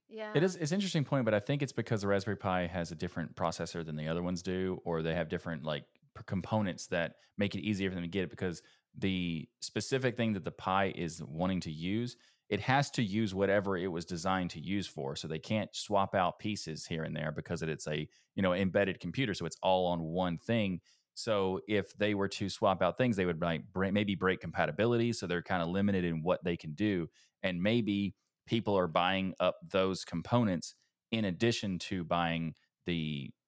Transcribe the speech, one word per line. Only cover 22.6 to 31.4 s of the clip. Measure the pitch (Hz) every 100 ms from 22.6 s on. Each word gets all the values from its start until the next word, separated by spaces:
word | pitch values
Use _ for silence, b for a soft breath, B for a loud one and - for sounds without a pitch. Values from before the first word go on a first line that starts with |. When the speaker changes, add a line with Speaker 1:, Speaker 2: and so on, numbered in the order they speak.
| 101 92
Speaker 2:
out | 90 -
things, | 127 98
they | 90
would, | 80
like, | 85 80 -
bre-, | 92 95
maybe | 104 104 92
break | 92 90
compatibility. | 85 92 78 78 117 120 117
So | 110 90
they're | 87
kinda | - 92 82
limited | 95 101 95 87
in | 80
what | 82 87 87
they | 87
can | 78
do. | 76 107 92 80 b b b
And | 95 87
maybe | 98 120 104 101 98 - _ _ -
people | 117 107 98
are | 90
buying | 87 87 95 95 -
up | 90 -
those | 82 98 95 90 -
components | 87 - 120 110 85 - - _ _ -
in | 113 101
addition | 85